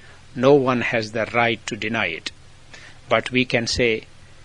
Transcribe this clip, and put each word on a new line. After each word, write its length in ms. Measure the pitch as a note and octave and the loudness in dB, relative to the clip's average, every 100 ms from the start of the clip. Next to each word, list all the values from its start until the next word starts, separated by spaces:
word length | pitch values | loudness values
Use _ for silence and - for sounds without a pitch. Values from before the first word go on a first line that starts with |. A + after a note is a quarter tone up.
| - - - | -20 -20 -14
no 200 | - B2+ | 0 4
one 280 | D3 B2+ B2 | 6 4 0
has 300 | A2+ A#2+ G#2+ | 0 -2 -2
the 140 | A2+ G#2 | -4 -2
right 320 | A#2 A#2 A2+ - | 0 0 0 -6
to 100 | G#2 | -8
deny 300 | G#2+ A2+ F#2+ | -4 -4 -4
it. 240 | D#2+ - - - - - - - - - | -6 -12 -14 -18 -20 -20 -20 -20 -18 0
But 220 | A2+ - | 0 2
we 140 | B2+ | 0
can 220 | B2+ B2 A#2 | 2 0 0
say 400 | - B2 A2 - - - - | 0 0 0 -6 -18 -20 -20